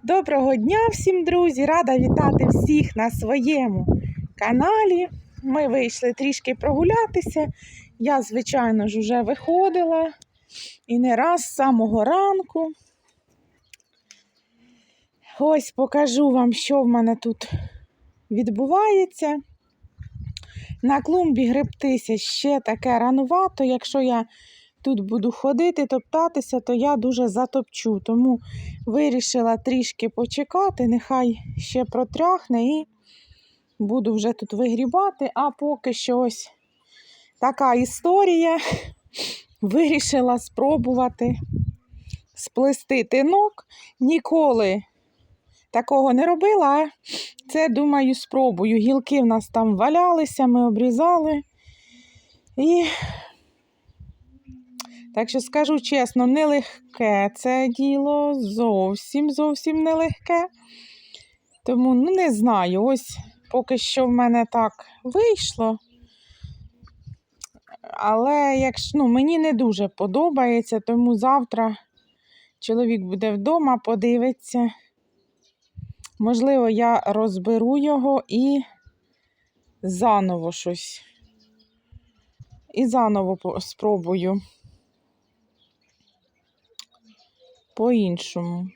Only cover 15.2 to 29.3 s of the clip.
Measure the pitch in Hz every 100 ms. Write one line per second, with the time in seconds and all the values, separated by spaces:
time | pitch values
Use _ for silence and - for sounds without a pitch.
15.2 | _ - 285 311 - - 262 294 294 247
16.2 | 285 254 240 220 - 285 240 240 226 226
17.2 | 233 220 - - - - - _ _ _
18.2 | _ 208 233 208 269 359 427 392 370 -
19.2 | 302 294 - - _ _ - _ - -
20.2 | - - - - - - 247 277 277 359
21.2 | 349 247 247 254 285 - 277 262 - 220
22.2 | - - 277 277 254 220 262 240 240 262
23.2 | 262 349 381 - 269 254 - 277 254 240
24.2 | 233 _ - - _ _ - 240 196 226
25.2 | 220 233 269 285 349 349 277 262 - 320
26.2 | 339 330 - 254 - 247 277 285 247 247
27.2 | 240 196 254 269 247 - 226 202 - 226
28.2 | 254 240 - - - - - 226 294 247
29.2 | -